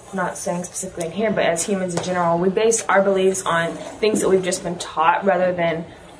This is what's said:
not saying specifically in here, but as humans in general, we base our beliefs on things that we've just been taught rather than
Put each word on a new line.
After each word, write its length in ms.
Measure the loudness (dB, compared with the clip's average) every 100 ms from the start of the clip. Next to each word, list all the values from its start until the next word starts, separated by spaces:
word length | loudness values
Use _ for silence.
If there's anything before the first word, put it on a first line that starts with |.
| -10
not 240 | -6 -4 -6
saying 260 | -6 -6
specifically 440 | -6 -10 -10 -8 -8
in 40 |
here, 200 | -2 -2
but 120 | 0
as 220 | 0 0 -2
humans 300 | -2 -2 -4
in 80 |
general, 340 | -2 0 2 2
we 120 | 2
base 340 | 2 2 2
our 180 | 2 4
beliefs 420 | 4 4 2 2 0
on 280 | 0 0
things 480 | -4 -10 -2 0 2
that 80 | 2
we've 140 | 2
just 200 | 2 -4
been 140 | -4 -8
taught 480 | -6 0 2 2 2
rather 260 | 2 2
than 340 | 0 -2 -2 -8 -16 -20 -20